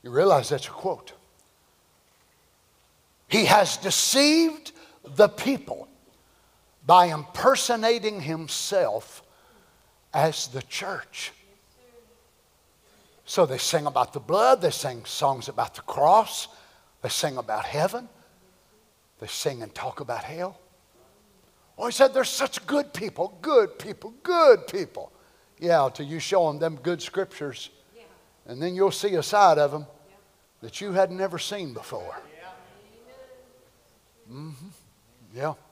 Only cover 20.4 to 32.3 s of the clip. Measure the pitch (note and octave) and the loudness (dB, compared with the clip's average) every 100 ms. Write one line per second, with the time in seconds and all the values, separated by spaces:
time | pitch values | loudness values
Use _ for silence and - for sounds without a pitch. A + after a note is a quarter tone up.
20.4 | F#3 F#3 _ _ _ _ _ _ _ _ | -10 -12 _ _ _ _ _ _ _ _
21.4 | _ _ _ - A#3 A#3 C4+ C4+ - - | _ _ _ -8 -6 4 4 4 -2 -2
22.4 | C4+ - F#3+ C#4+ C#4+ - G3+ - F#3 E3 | -4 -4 -2 -2 -2 -8 -10 -6 -6 -6
23.4 | F3 C4+ G3 - - - G#3+ A#3 - F4 | 2 4 4 -4 -14 -14 -16 -12 -2 6
24.4 | D#4 A3 - G3 D#3+ - - _ _ _ | 8 8 4 -8 -8 -12 -16 _ _ _
25.4 | _ _ E3+ E3 C3+ - C#3+ D#3+ - G3 | _ _ 2 4 2 -2 -10 -8 0 2
26.4 | D#3+ D3 E3 D3 D3+ F3 - F#3 F#3+ - | 2 -2 -6 -4 -6 -6 -6 -6 -6 -8
27.4 | D3 A#2+ - _ _ A#3 A3+ _ _ _ | -10 -10 -18 _ _ -20 -20 _ _ _
28.4 | - B2 E3+ F3+ G3 - G#3 F3+ - G#3 | -18 -8 -8 0 0 0 -2 -2 0 6
29.4 | G3 D3+ C#3+ D3+ D3 - _ _ _ _ | 6 6 2 -2 -12 -20 _ _ _ _
30.4 | _ _ A2+ - G3+ F#3 F#3 F#3 F#3+ E3 | _ _ -16 -12 -4 0 0 -2 -6 -6
31.4 | - G#3 D#3+ A2 - A2+ G#2+ - - | -8 -8 -10 -12 -12 -12 -12 -16 -18